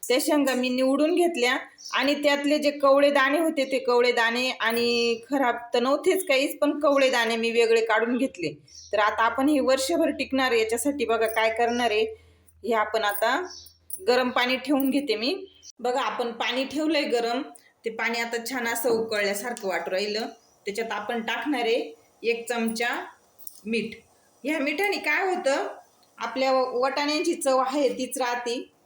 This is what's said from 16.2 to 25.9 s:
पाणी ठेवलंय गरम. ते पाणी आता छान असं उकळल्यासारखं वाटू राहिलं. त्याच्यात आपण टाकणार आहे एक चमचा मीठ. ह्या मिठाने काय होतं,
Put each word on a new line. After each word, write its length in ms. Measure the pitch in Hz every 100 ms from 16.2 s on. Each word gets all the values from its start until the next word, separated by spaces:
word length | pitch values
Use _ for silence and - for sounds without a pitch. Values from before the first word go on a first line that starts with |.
| 233
पाणी 340 | 226 226 247 269
ठेवलंय 380 | 277 311 311
गरम. 380 | 294 233 226 240 302 - _ _ 226
ते 40 |
पाणी 300 | 220 220 233
आता 300 | 233 233 226
छान 180 | 262 233
असं 220 | 233 262
उकळल्यासारखं 760 | 226 226 214 202 202 247 226 196
वाटू 240 | 170 170
राहिलं. 360 | 185 208 208 247 - _ _ -
त्याच्यात 260 | 202 226
आपण 300 | 208 208 233
टाकणार 400 | 226 233 - 269
आहे 340 | 233 240 - - _ _
एक 260 | 220 233 -
चमचा 560 | 233 226 220 240 285 359 - _ _ - - 208
मीठ. 260 | 226 196 - _ _ _ _
ह्या 160 | 262 320
मिठाने 380 | 277 302 403 339
काय 380 | - 302 381 359
होतं, 320 | 269 285 403 - -